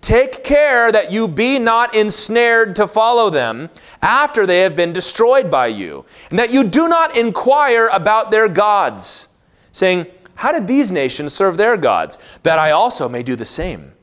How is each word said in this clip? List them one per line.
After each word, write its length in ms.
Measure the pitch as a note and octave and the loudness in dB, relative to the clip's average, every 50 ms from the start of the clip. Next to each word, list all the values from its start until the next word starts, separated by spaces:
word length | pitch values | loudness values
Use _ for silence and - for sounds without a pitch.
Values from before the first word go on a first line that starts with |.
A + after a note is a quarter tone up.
take 420 | - - G#3+ A#3 C4 C4 B3+ - - | -2 2 2 2 2 0 -4 -12 -4
care 480 | - C#4+ C#4+ D4+ D4 C4 A#3+ A#3 A#3 | 0 2 2 2 2 2 2 2 2
that 200 | G#3+ G#3+ F#3 - | 2 2 0 0
you 160 | F3+ A3 A3+ | -2 -4 -4
be 300 | G#3 D3+ C#3 A3+ B3+ C#4 | -4 -2 -2 0 0 0
not 380 | C4+ A#3 A#3 A3+ A3+ A#3+ A#3+ - | 0 0 0 2 2 0 0 0
ensnared 800 | A3 G#3+ G#3+ G3+ - - - A3 A#3 A#3+ A#3+ A#3 A3+ A3+ G#3+ F3+ | 0 0 0 0 -2 -2 0 0 2 2 4 2 2 0 0 0
to 120 | G#3 G#3 | -2 -2
follow 420 | F#3 - G#3+ A3 A3+ A#3+ A#3+ A3+ G3+ | 0 0 0 0 2 2 2 2 2
them 400 | D#3+ C#3+ B2 A2+ A2 A#2 D3+ E3 - - - - - - | 0 -2 -2 -2 -6 -8 -12 -16 -18 -20 -20 -20 -12 -4
after 440 | - F3+ A3+ C4 D4 C#4+ D4 A3+ G3+ | -2 0 2 2 0 0 0 0 0
they 140 | F#3 F3+ F3+ | 2 4 2
have 140 | F#3 F#3+ D#3 | 2 2 2
been 180 | D#3 F3 E3+ E3 | 0 -2 -2 -2
destroyed 560 | F#3 F3+ - - - A3+ A#3 C4 C#4 C4 F3 | -4 -4 -4 0 0 2 4 4 2 2 2
by 180 | D3 C3+ B2+ | 0 0 0
you, 380 | A#2 A2+ G2+ F#2+ E2 D2 C#2 C2 _ - - - - | 0 -2 -6 -10 -10 -12 -14 -16 _ -20 -20 -14 -4
and 80 | - | -2
that 140 | F#3 A#3+ A3+ | -2 -2 2
you 120 | B3 C4+ C4+ | 2 2 2
do 240 | G3 E3+ C#4 D#4+ | 2 2 0 2
not 300 | E4 E4+ E4 D#4+ D#4 - | 2 2 2 0 0 0
inquire 720 | A#3+ A#3 A#3 F#3+ - - B3 C4+ D4 D4 C#4 A#3+ A#3 A3+ A3+ | -2 -2 -2 -2 -2 0 2 2 2 2 2 2 2 2 2
about 400 | F#3+ G3 D#3+ G#3 G#3+ A3 G#3+ - | 0 0 0 2 0 0 0 0
their 160 | G#3+ G#3+ A3 | 2 2 2
gods, 840 | G#3+ E3+ D#3+ G#3 G#3+ G#3 G3+ F3+ B2+ G#2+ G2 - - - - - - _ _ _ _ _ _ _ _ | 2 2 0 2 2 2 2 0 -2 -4 -6 -6 -4 -4 -4 -6 -10 _ _ _ _ _ _ _ _
saying, 340 | _ - F#3+ F#3 F#3 F3+ E3 - - _ _ - _ | _ -2 0 0 0 0 -4 -8 -16 _ _ -20 _
'How 160 | - - B3+ | -6 -4 -2
did 160 | D#4+ E4 G#3 | -2 -2 -2
these 240 | F3+ B3+ C#4 C#4+ G3+ | 0 0 0 0 0
nations 420 | F#3 D#3 C3+ C3 - - D3 D3 - | -2 -2 -2 -2 -4 -4 -6 -6 -2
serve 240 | - G3 F#3+ F3 | 0 0 0 2
their 200 | E3 G#3 A#3 A#3+ | 0 0 0 0
gods, 420 | G#3 D3 A#2+ G2+ E2+ D#2+ - - - - - - - _ | 0 0 0 0 0 -2 -4 -10 -16 -18 -20 -20 -4 _
that 160 | E3+ D#3+ D#3+ | 0 0 2
I 100 | D#3 D#3 | 2 2
also 400 | D3+ E3 A3 B3 A#3+ - D3 A#2 | 2 2 2 0 -2 -4 -8 -6
may 140 | B2 A#2+ B2 | -6 -8 -6
do 120 | B2+ B2+ | -6 -6
the 100 | A2+ A2+ | -6 -4
same?' 480 | - - - D#3+ F#3 C#3+ E2+ D2 C2+ _ _ | -6 -6 -6 -6 -8 -10 -12 -16 -20 _ _